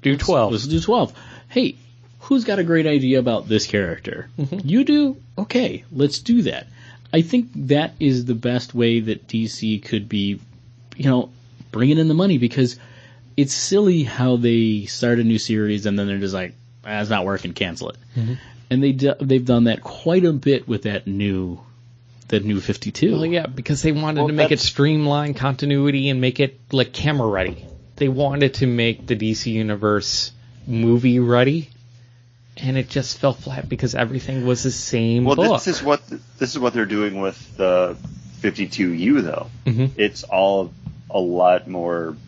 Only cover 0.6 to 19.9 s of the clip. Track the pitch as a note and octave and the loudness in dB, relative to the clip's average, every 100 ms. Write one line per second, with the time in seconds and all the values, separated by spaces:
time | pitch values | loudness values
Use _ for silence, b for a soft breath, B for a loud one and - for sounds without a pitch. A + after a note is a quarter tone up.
0.6 | B2+ D#3+ E3 A#3 C#3 - B B B B3 | -2 -2 2 2 0 -4 B B B -2
1.6 | B3 - - - - - - C4+ A3 G3+ | -2 -4 -20 -20 -20 -20 0 0 2 -2
2.6 | F3 E3 D#3 D3 C3 C3 B2 A2+ - G#2+ | 2 2 4 2 4 2 2 -2 0 0
3.6 | - G#2 F#2 E2 - - - - C#3 F#3 | 2 -2 -2 -6 -8 -10 -12 -6 -6 -4
4.6 | D3+ G#3 C#4 D4 C#4+ C4+ - - G#3 B3 | 0 2 4 2 2 -2 -12 -10 -2 0
5.6 | B3 - - C3+ C#3+ C#3 - A#3+ D#3+ B1+ | 0 -4 -10 0 0 0 2 2 2 -4
6.6 | - B B B B E3 E3 B3 A#3+ - | -12 B B B B 0 2 0 -2 -6
7.6 | C3+ C#3+ E3 - D3+ B2+ B2 A2+ A#2+ B2 | 0 0 0 0 0 2 0 -2 0 -2
8.6 | - A#2+ A#2 A#2 A2 G#2+ - A2+ A2 - | -2 0 2 2 0 -6 -4 -4 -4 -4
9.6 | A2 G#2+ - A2+ G#2 G#2 G2 G2+ - - | -4 -4 -2 -6 -4 -4 -4 -6 -12 -20
10.6 | - - - - C3+ B2 - - - - | -20 -20 -20 -4 0 2 0 -10 -20 -20
11.6 | - G#2 B2+ D#3 D#3+ D#3+ G3 D3+ A#2+ C#3+ | -12 0 2 4 4 4 2 2 2 2
12.6 | B2+ - B B B B B - C#3 - | 0 -2 B B B B B -2 0 0
13.6 | - G3+ G#3 E3+ B2+ A#2 B2+ B2 A#2+ A#2 | 0 2 4 2 0 0 2 2 4 4
14.6 | A2+ G#2 G2+ - A#2+ A#2+ A2+ A2 - A2 | 2 0 -4 -4 0 2 2 0 0 -2
15.6 | G#2 G#2 G2+ G2+ G2+ G2 G2 F#2+ F2+ - | 0 -2 -2 -2 -2 -2 -4 -4 -8 -12
16.6 | - - G#2+ G#2 G#2 G#2+ F#2 G2 F2+ E2+ | -20 -20 -8 -6 -2 0 0 -4 -6 -4
17.6 | F#2 E2 D#2+ - - - A2+ C3 B B | -6 -4 -12 -12 -10 -6 -4 -6 B B
18.6 | - B2+ C#3 C3 C#3 - C#3 C3 B2 A#2+ | -2 0 2 2 0 0 2 2 4 4
19.6 | A#2 A2 - | 4 2 -6